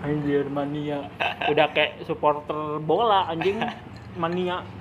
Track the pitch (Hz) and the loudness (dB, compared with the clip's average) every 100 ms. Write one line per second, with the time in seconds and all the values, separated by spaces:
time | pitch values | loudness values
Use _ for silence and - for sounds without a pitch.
0 | 147 151 143 143 139 143 143 151 147 143 | 0 0 2 2 2 -2 -2 -4 -4 -4
1 | 139 - - - - 151 151 160 151 - | -6 -2 -2 0 2 4 4 4 0 -2
2 | - 151 151 147 147 151 151 151 156 170 | -6 2 2 2 -2 -4 -2 -4 2 2
3 | 233 196 165 165 180 214 147 - - - | 6 4 2 0 0 0 -4 -6 -14 -14
4 | - 180 165 175 180 180 - - | -12 -4 -2 0 -2 -2 -6 -10